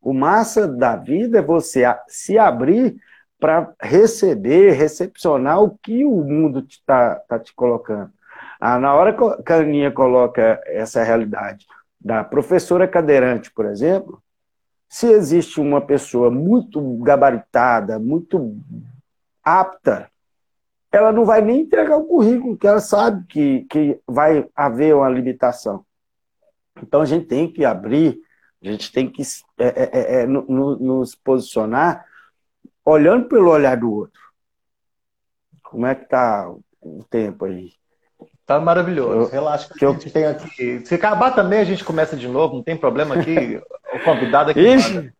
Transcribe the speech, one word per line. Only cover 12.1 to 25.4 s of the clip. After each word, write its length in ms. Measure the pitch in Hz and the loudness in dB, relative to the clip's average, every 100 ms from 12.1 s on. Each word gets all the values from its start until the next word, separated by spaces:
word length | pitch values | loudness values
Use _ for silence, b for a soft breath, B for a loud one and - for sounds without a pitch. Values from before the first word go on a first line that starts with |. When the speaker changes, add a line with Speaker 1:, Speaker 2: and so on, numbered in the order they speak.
| 113 | -6
Speaker 1:
professora 640 | 104 135 - 175 165 180 180 | -2 -4 0 -2 0 0 2
cadeirante, 600 | 175 156 139 127 117 - | 0 2 2 2 -2 -8
por 160 | - 107 | -8 -6
exemplo, 560 | 104 143 190 190 - _ _ _ _ _ _ _ | -2 -2 -2 -4 -20 _ _ _ _ _ _ _
se 180 | - 240 | -4 4
existe 540 | 214 156 170 - - | 4 4 0 -2 -4
uma 220 | 143 143 | 0 0
pessoa 480 | 139 143 - 123 120 | 0 -4 -2 0 0
muito 500 | 123 165 240 - 151 139 117 | 0 0 0 0 -8 -8 -4
gabaritada, 1000 | 120 139 139 120 - 120 123 117 101 110 | 0 4 4 0 -4 0 0 0 -2 -6
muito 580 | 113 156 170 180 123 104 - 113 117 - _ _ _ _ | -4 -4 -4 -4 -4 -10 -16 -18 -18 -20 _ _ _ _
apta, 680 | - 175 - - - 101 - _ _ _ _ _ _ _ _ | 0 0 0 -2 -2 -2 -6 _ _ _ _ _ _ _ _
ela 200 | 202 220 | 2 4
não 120 | 220 | 4
vai 160 | 220 220 | 4 4
nem 200 | 214 254 | 4 0
entregar 360 | 311 - 311 302 | 0 0 2 0
o 80 | |
currículo, 520 | 311 339 214 247 254 214 | 2 2 4 2 -4 -2
que 100 | 202 | 2
ela 140 | 208 | 2
sabe 440 | 208 202 226 202 180 | 2 0 0 -2 -8
que, 400 | 151 143 131 131 | -2 0 0 -2
que 280 | 156 147 - - | -2 -2 -2 -4
vai 400 | 127 151 156 123 - | 0 2 2 -2 -4
haver 380 | 143 117 156 | -4 0 2
uma 140 | 147 135 | 4 2
limitação. 760 | 127 127 127 | 0 -4 -2